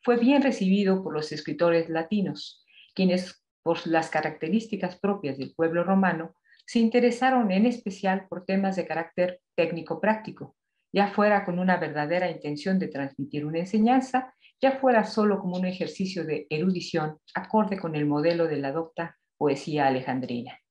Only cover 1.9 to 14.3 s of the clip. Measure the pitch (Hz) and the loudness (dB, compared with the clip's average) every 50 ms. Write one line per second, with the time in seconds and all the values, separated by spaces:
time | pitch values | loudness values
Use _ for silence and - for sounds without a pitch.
1.9 | 160 165 165 - 214 208 185 151 147 - - - - _ _ _ _ - - _ | -2 -4 -2 0 -2 0 0 -2 -4 -8 -10 -16 -18 _ _ _ _ -20 -20 _
2.9 | _ - 190 185 185 180 185 - - _ _ _ _ _ _ 165 170 165 - 165 | _ 2 2 4 4 2 -2 -6 -14 _ _ _ _ _ _ -2 -2 -2 0 0
3.9 | 160 160 160 - - 156 156 156 156 - - 160 185 226 220 - - 185 - 180 | 0 0 0 0 -2 -2 -2 -2 -6 -4 -4 0 0 0 0 -2 -6 -6 -6 -6
4.9 | - - - 196 202 202 - 139 135 135 131 131 _ - 165 165 165 175 170 180 | -6 -2 -2 -2 -2 0 -4 -6 -6 -6 -8 -10 _ -2 0 0 2 0 2 2
5.9 | 190 190 190 180 165 160 165 165 _ _ _ _ _ _ _ - - 233 226 226 | 4 4 4 2 0 -2 -6 -10 _ _ _ _ _ _ _ -2 2 2 2 4
6.9 | 233 240 240 247 233 - 262 262 262 247 233 202 185 190 220 247 233 - _ 208 | 4 4 4 4 2 2 0 2 2 2 2 2 2 4 4 2 2 -2 _ -10
7.9 | 190 - - 190 185 190 190 - - 180 - - 190 196 196 190 185 185 165 - | -10 -4 -2 0 0 -2 -4 -8 -12 -10 -4 -2 0 0 0 0 -2 -2 -4 -4
8.9 | 160 160 165 - _ - 180 180 180 - _ _ _ - 170 160 170 165 156 - | -4 -6 -6 -6 _ -2 -2 -2 -2 -10 _ _ _ 0 0 0 0 -6 -6 -8
9.9 | 160 - - 208 220 214 - - - - - - _ _ _ _ _ _ _ _ | -6 -2 0 0 0 0 -4 -12 -14 -14 -16 -18 _ _ _ _ _ _ _ _
10.9 | - 185 202 196 - - 208 208 208 202 196 190 175 175 185 185 180 175 175 151 | 0 0 0 2 2 2 4 4 4 2 2 0 -2 0 2 2 2 2 0 -4
11.9 | 143 151 147 147 170 180 180 175 160 151 - 147 147 143 - 190 190 185 165 147 | -4 -4 -2 0 0 0 0 -2 -4 -6 -6 -6 -6 -4 -2 0 0 0 0 -2
12.9 | - 135 139 135 - - 139 - - 147 147 151 160 165 175 190 - 220 214 233 | -4 -6 -6 -6 -6 -8 -8 -6 -6 -6 -6 -4 -4 -4 -4 0 0 2 4 4
13.9 | 254 262 262 - - 254 254 - | 4 2 2 0 -2 -2 -2 -4